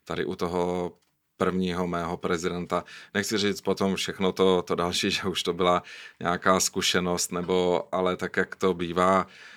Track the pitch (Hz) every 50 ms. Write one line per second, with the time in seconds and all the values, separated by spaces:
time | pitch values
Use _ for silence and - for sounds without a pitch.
0 | _ - 82 85 - - 92 - 92 85 87 90 87 90 90 90 90 85 - _
1 | _ _ _ _ _ _ _ - 95 92 90 92 92 90 85 90 90 87 87 87
2 | 85 82 87 - - 87 90 80 87 90 87 90 87 - 90 87 - - - -
3 | - - - 101 98 - 113 101 104 104 95 - - 98 95 - 101 95 92 82
4 | - - - - 95 92 - - 95 95 92 90 - - 87 85 87 90 87 -
5 | - 98 - - 98 95 82 - - 92 85 85 92 90 90 87 - - - -
6 | - - - _ - 87 87 85 - 98 92 90 - - - 95 90 - - 92
7 | 90 90 87 85 - - 90 90 90 90 92 92 90 90 87 - - - - 92
8 | 92 90 90 - 92 87 - 98 90 - - - 98 95 90 85 87 85 85 92
9 | 90 92 95 92 90 - - - - - -